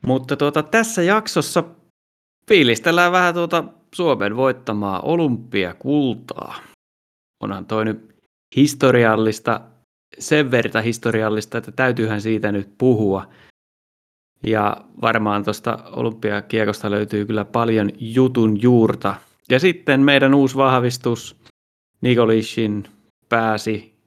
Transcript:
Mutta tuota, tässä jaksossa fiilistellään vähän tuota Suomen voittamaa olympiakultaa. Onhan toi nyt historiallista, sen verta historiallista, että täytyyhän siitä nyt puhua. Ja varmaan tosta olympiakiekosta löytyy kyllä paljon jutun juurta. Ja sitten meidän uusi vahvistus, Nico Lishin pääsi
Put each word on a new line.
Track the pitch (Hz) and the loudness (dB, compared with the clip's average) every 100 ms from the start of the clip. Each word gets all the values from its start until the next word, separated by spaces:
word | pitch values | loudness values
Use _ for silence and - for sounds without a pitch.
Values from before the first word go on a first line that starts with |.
| - | 0
Mutta | 131 131 143 | -2 -2 -2
tuota, | 143 151 | 0 0
tässä | 151 226 226 - | 0 0 0 -2
jaksossa | 175 214 214 - 143 - 160 - _ _ _ _ _ _ - | 0 0 0 -4 -2 -2 -4 -10 _ _ _ _ _ _ 2
fiilistellään | 208 131 110 170 170 175 | 4 4 2 0 2 2
vähän | 180 180 | 2 0
tuota | 175 170 170 - - _ | 0 -2 -2 -4 -14 _
Suomen | - 175 120 101 110 | -4 0 0 -2 0
voittamaa | 131 127 123 107 101 95 | 0 -2 -6 -4 -4 -4
olympiakultaa. | - 170 160 113 113 107 90 85 131 147 139 107 - - - - - _ _ _ _ _ _ _ | -2 0 0 -2 -4 -4 -4 -6 -2 0 0 -4 -10 -14 -14 -16 -20 _ _ _ _ _ _ _
Onhan | 104 98 98 | -10 -10 -6
toi | 110 | -4
nyt | 110 107 - _ _ _ _ - | -2 -4 -10 _ _ _ _ 2
historiallista, | 143 - 135 123 117 110 110 107 - 110 - _ _ _ _ - | 2 4 2 4 4 4 2 -2 -4 -6 -6 _ _ _ _ -16
sen | - 151 139 | -2 0 2
verta | 123 113 113 | 0 0 -2
historiallista, | 110 113 120 110 110 107 104 117 | -2 -2 -2 -2 -2 -4 -4 -8
että | 110 | -10
täytyyhän | - 131 120 110 107 | -2 -2 0 -2 -2
siitä | 104 110 107 | -2 -2 -2
nyt | 101 98 _ | -4 -6 _
puhua. | 127 117 107 95 - _ _ _ _ _ _ _ _ _ _ _ - | 0 2 0 -2 -6 _ _ _ _ _ _ _ _ _ _ _ -4
Ja | 107 104 - - - | 0 0 -4 -12 -4
varmaan | 117 113 107 104 | -2 0 0 -2
tosta | 104 107 - 110 - | -4 -6 -6 -8 -10
olympiakiekosta | - 120 110 107 104 - 110 104 101 107 | -6 -6 -4 -4 -6 -4 -2 -2 -2 -4
löytyy | 104 107 107 104 | -4 -2 -4 -2
kyllä | 107 | -4
paljon | 101 117 117 113 101 - | -4 -2 0 2 0 -4
jutun | 113 117 131 123 110 107 | -4 2 2 4 0 2
juurta. | 120 123 113 120 98 98 _ _ _ | 4 4 4 0 -4 -6 _ _ _
Ja | 127 | 2
sitten | 180 170 - 135 | 2 0 0 2
meidän | 139 139 135 | 4 4 4
uusi | 139 135 131 | 4 2 2
vahvistus, | 135 127 123 123 120 117 - - _ _ _ _ _ _ | 2 2 0 -2 -4 -4 -8 -20 _ _ _ _ _ _
Nico | 123 120 113 | 0 2 4
Lishin | 113 110 - 110 104 101 _ _ _ _ | 2 0 -4 -4 -4 -8 _ _ _ _
pääsi | 117 113 107 - 107 - _ | -2 0 -2 -4 -8 -8 _